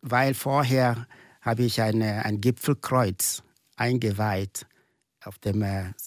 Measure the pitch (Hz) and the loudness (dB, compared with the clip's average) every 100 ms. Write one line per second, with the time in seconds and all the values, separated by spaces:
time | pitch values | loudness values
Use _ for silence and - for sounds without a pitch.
0 | 135 123 135 135 135 139 135 131 123 117 | 0 2 2 0 0 0 2 4 2 0
1 | 120 - - _ - 117 123 117 110 110 | -6 -18 -20 _ -4 0 0 2 0 2
2 | 110 104 110 104 117 123 - 139 - 127 | 0 -2 -2 0 0 0 -2 -2 0 2
3 | 110 90 - - - _ _ - 117 127 | 2 0 -4 -4 -12 _ _ -4 0 0
4 | 117 101 107 95 98 - - _ _ _ | 0 0 0 -2 -4 -8 -16 _ _ _
5 | _ _ - 95 107 101 101 98 92 95 | _ _ -18 -8 -2 0 0 -2 -6 -10